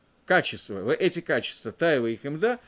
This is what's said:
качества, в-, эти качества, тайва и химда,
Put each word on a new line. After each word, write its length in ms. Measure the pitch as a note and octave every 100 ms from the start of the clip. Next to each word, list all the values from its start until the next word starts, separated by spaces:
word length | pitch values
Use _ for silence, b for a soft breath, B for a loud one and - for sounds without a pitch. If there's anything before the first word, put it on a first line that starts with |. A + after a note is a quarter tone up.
| _ _ -
качества, 560 | F3+ - G#2+ - G2+
в-, 120 | G2
эти 260 | - F3+ E3+
качества, 520 | - B2 - - A2+
тайва 360 | - E3 C#3+ A#2
и 80 | A2+
химда, 440 | C#3+ D#3 G#3+ A#3+